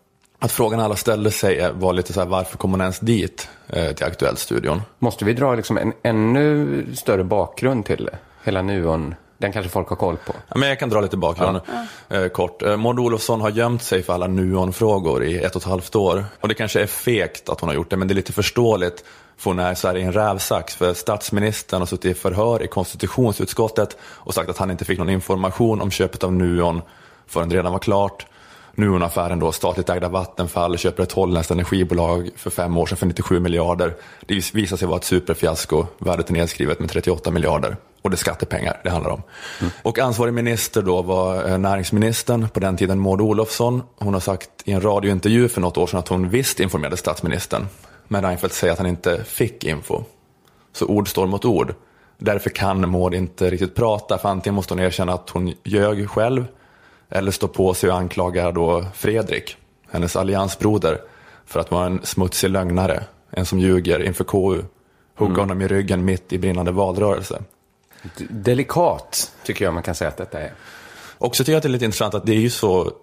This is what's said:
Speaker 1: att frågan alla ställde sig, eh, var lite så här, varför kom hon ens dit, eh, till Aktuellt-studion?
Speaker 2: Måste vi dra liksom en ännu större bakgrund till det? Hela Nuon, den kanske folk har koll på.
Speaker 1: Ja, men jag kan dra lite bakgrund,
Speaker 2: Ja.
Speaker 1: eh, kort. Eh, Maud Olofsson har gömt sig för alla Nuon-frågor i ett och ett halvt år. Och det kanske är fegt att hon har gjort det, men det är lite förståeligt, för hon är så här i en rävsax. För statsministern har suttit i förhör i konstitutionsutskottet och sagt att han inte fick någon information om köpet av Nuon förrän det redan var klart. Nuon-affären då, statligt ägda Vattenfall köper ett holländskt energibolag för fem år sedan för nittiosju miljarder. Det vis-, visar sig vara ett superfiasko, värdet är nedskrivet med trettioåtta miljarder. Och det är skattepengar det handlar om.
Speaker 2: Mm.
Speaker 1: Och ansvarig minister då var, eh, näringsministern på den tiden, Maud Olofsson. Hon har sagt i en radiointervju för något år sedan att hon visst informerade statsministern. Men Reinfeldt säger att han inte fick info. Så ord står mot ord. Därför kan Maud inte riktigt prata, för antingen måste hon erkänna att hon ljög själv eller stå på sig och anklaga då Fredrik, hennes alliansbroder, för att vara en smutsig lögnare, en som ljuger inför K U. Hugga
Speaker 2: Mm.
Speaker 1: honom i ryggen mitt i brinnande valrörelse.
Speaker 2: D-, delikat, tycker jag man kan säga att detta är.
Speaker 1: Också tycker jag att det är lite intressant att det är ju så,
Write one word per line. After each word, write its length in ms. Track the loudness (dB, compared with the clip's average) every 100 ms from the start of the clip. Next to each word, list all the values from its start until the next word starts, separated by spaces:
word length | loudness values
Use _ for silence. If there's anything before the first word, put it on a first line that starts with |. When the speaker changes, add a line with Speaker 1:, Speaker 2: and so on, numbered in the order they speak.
| _ _ _ -6
Speaker 1:
att 120 | -2
frågan 280 | 2 2 2
alla 160 | 0 0
ställde 360 | 0 2 2
sig, 280 | 2 2 2
eh, 120 | 0
var 220 | 0 0
lite 200 | 2 0
så 60 | -2
här, 80 | 0
varför 300 | 0 -2 -2
kom 140 | 0
hon 100 | 0
ens 180 | 0 0
dit, 500 | 2 2 0 -6 -16 -18 -6
eh, 240 | -2 -2
till 140 | -2 -4
Aktuellt-studion? 760 | 0 -2 -2 -2 -2 0 -2 -4 -2
Speaker 2:
Måste 260 | -2 0 0
vi 80 |
dra 220 | 2 2 0
liksom 220 | 0 0
en 160 | -2 -2
ännu 800 | 0 2 4 4 4 2 0 -2 -4 -4
större 280 | 0 2
bakgrund 600 | 2 0 0 0 0 0 0
till 200 | -2 -4
det? 120 | -8 -14 -10
Hela 180 | -4 -2
Nuon, 540 | 0 0 0 0 -2 -8 _ -6
den 140 | -4
kanske 180 | -2 -2
folk 200 | -2 -2
har 60 | -2
koll 220 | -2 -2 -6
på. 80 | -10 -6
Speaker 1:
Ja, 100 | 0
men 120 | 0
jag 100 | 0
kan 100 | 0
dra 120 | 2
lite 160 | 2 0
bakgrund, 420 | 0 0 0 -2 -4 -10 -10 -14 -4
Speaker 2:
Ja. 80 | -2
Speaker 1:
eh, 100 | 0
kort. 320 | 0 -2 0
Eh, 160 | 0 2
Maud 220 | 2 2
Olofsson 420 | 0 0 0 0
har 80 | 0
gömt 340 | 2 0 0
sig 200 | 0 0
för 100 | 0
alla 140 | 0 0
Nuon-frågor 960 | 2 2 2 0 2 2 2 2 0
i 140 | 0 0
ett 180 | -2 -2
och 60 |
ett 60 | -2
halvt 280 | -4 0 2
år. 300 | 2 2 -2 -6
Och 60 | -4
det 60 |
kanske 280 | -2 0 0
är 60 | 0
fegt 640 | -2 0 0 0 -4 -8
att 100 | -4
hon 100 | -2
har 60 | -2
gjort 140 | -2
det, 80 | 0
men 100 | 0
det 60 |
är 20 | 0
lite 180 | -2
förståeligt, 680 | -2 0 2 4 4 0 -4 -14 -20 -20 -6
för 120 | -2
hon 100 | 0
är 140 | 0 0
så 120 | 0
här 100 | 0
i 40 |
en 120 | 0
rävsax. 640 | 2 2 0 -2 -2 -4 0
För 180 | 0
statsministern 880 | 0 -2 -2 -2 0 0 -2 -4 -2
har 40 | -2
suttit 320 | -2 -2 0
i 20 |
förhör 440 | 0 2 2 2
i 40 | -2
konstitutionsutskottet 1300 | -4 -4 -4 -4 2 2 2 -2 0 0 2 0 -2
och 300 | -20 -14 -6
sagt 160 | -4 -2
att 80 | -2
han 140 | -2
inte 140 | -2 -2
fick 140 | -2
någon 100 | 0
information 720 | 0 0 0 0 2 2 2
om 100 | 0
köpet 320 | 0 -2 0
av 100 | 0
Nuon 480 | 2 2 2 2 0 -6 -18 -20 -20 -8
förrän 220 | -4 0
det 60 | 0
redan 140 | 0
var 80 | -2
klart. 460 | 2 2 2 -4 -18 -20 -20 -20 -8 0
Nuon-affären 640 | 2 4 2 0 -2 0
då, 120 | 0
statligt 380 | 0 -2 0 0
ägda 200 | -2 0
Vattenfall 680 | -2 -4 -4 -4 0 0 0
köper 260 | 0 0
ett 80 | -2
holländskt 400 | 0 2 2 0
energibolag 760 | 0 0 0 2 2 0 0 -4 -8
för 140 | -6
fem 280 | -2 0 0
år 80 | 0
sedan 120 | 0
för 80 | -2
nittiosju 340 | 0 0 2
miljarder. 540 | 2 2 2 2 0 -4 -14 -12 -4
Det 80 |
vis-, 200 | -4 -2 -2
visar 220 | -2 0
sig 100 | -2
vara 100 | -2
ett 60 |
superfiasko, 840 | 2 0 2 0 0 0 0 0 0 -4
värdet 320 | -2 -2 0
är 40 |
nedskrivet 460 | 0 0 -2 -2 -2
med 100 | -2
trettioåtta 420 | -2 0 0 0
miljarder. 460 | 0 2 0 -2 -6 -14 _
Och 80 | -2
det 60 | -2
är 20 |
skattepengar 600 | -2 -4 -4 -4 -4 -4
det 60 | -2
handlar 220 | -2 -2
om. 100 | -4 -8 -16 -14 -6
Speaker 2:
Mm. 120 | -6 -4
Speaker 1:
Och 160 | -2 0
ansvarig 340 | 0 2 0
minister 480 | 2 0 0 0 0
då 200 | 2 2
var, 480 | 2 0 2 0 0
eh, 80 | 2
näringsministern 920 | 2 0 0 2 2 0 0 0 0
på 100 | -2
den 180 | -2 0
tiden, 220 | 2 2
Maud 220 | 2 2
Olofsson. 640 | 2 2 0 0 0 0 -4 -6
Hon 160 | -2
har 80 | 0
sagt 280 | 0 -4 -6 -10 -2
i 60 |
en 100 | 0
radiointervju 640 | 2 2 2 2 4 4 4
för 120 | 2
något 160 | 0 2
år 100 | 0
sedan 120 | 0
att 80 | 0
hon 220 | 0 2
visst 300 | 2 0 0
informerade 380 | 0 0 -2 -4
statsministern. 720 | -4 -2 -2 -2 -2 -4 -6 -12 -20 -16 -4
Men 160 | -2
Reinfeldt 320 | 0 0 -2 0
säger 180 | 2
att 60 | 2
han 80 | 0
inte 360 | 0 0 0
fick 400 | -2 -2 -2 -2
info. 400 | -6 -6 -4 -6 -6 _ _ _ _ _ _
Så 120 | -4 0
ord 220 | 2 0
står 180 | 0 0
mot 180 | 0 2
ord. 280 | 2 0 -4 _ _ _ -6
Därför 320 | -2 0 -2
kan 400 | -2 0 2 2
Maud 240 | 2 2
inte 360 | 0 -2 0 0
riktigt 260 | 2 0 0
prata, 420 | 2 0 -2 -2
för 120 | 0
antingen 260 | -2 0 -2
måste 180 | -2
hon 60 | 0
erkänna 300 | 0 0 -2
att 160 | -2 -4
hon 240 | -4 -4 -6
ljög 460 | -2 2 2 0 -2
själv 360 | 0 2 0 -2 -10 _ _ -20 _ -6
eller 200 | -2 0
stå 160 | 0 -2
på 260 | 2 2
sig 160 | 2 2
och 40 | 2
anklaga 540 | 0 -2 0 0 0
då 340 | 2 2 2 -2 -4
Fredrik, 600 | 0 0 0 -4 -6 -14 _ _ -8
hennes 240 | -4 -2 0
alliansbroder, 840 | 0 0 -2 0 2 2 2 0 -6 -20 -20 -20 -6
för 140 | -4
att 120 | 0
vara 140 | 0 0
en 140 | -2
smutsig 460 | -4 -2 -2 0 0
lögnare, 540 | 2 0 2 2 0 -4 -14 _
en 140 | -4 0
som 140 | 2
ljuger 440 | 4 4 4 2
inför 200 | 0 -2
K 320 | 0 0 2 0
U. 80 | -4 _ _ _ _ -2
Hugga 140 | 0
Speaker 2:
Mm. 60 | 2
Speaker 1:
honom 220 | 0 0
i 60 | 0
ryggen 380 | 0 0 0 2
mitt 280 | 0 -2
i 40 | -2
brinnande 340 | 0 0 0
valrörelse. 680 | 0 0 2 0 0 -4 -10 -12 _ _ _ _ -20 -18 -14
Speaker 2:
D-, 80 | -12
delikat, 1000 | -4 0 2 0 2 2 0 -4 -6 -6 -8
tycker 220 | -8 -2 -2
jag 80 |
man 100 | -2
kan 120 | -4 -4
säga 120 | -4
att 100 | -6
detta 220 | -10 -10
är. 120 | -10 -14 -20 -20 -20 -20 -20 -6
Speaker 1:
Också 260 | -2 0
tycker 80 | 2
jag 60 | 2
att 60 |
det 40 | 2
är 20 |
lite 140 | 0 0
intressant 280 | 0 0
att 120 | 0 2
det 60 |
är 80 | 4
ju 100 | 2
så, 420 | 2 2 4 2 -4